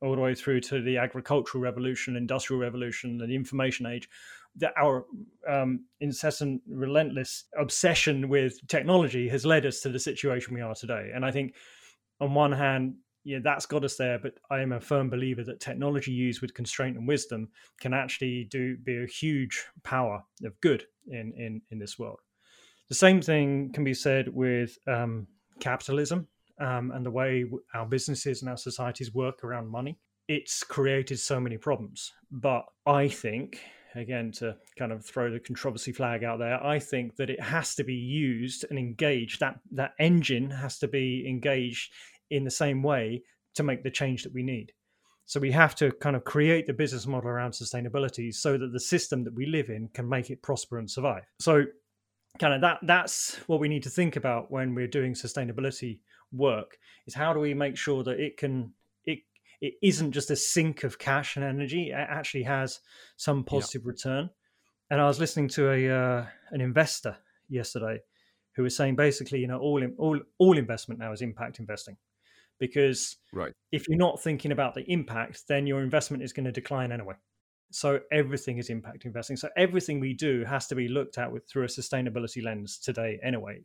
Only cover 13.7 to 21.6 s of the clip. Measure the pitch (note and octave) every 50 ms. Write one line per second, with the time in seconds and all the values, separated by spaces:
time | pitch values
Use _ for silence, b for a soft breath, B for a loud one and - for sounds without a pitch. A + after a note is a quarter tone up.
13.7 | D3+ D3+ C#3 C3+ - - C3 B2 B2 A2 - C3 - - _ _ C#3 C3+ C3+ C3
14.7 | B2 A#2 - - D3 C#3 C3+ B2+ B2 B2 C3 C3 B2 A2+ A#2 A#2 - - - C#3
15.7 | B2 B2 C#3 C#3+ D3 C#3 C#3 C3+ B2+ B2 B2+ B2 A#2 - B2+ A#2+ - - A#2+ -
16.7 | - - C3 C3 B2 A2+ A#2 C3 D3 C#3 - - A#2+ A2 A2 A2 b b b b
17.7 | b _ - B2+ B2+ C#3 C3 B2+ - - C3+ B2+ B2 B2 A#2 G#2 - C3 B2+ B2+
18.7 | B2+ B2 B2 B2+ B2 A#2+ B2 A#2+ - - D#3 D#3+ D3+ C#3 C3 A2 - - - -
19.7 | - - _ - C3 C3 B2+ A2 G#2 G2 - _ _ - G#2 A2 - _ - E3
20.7 | C3+ A2 - - _ _ _ - B2+ A#2 A2+ A2+ - - A#2 A2+ A2 A2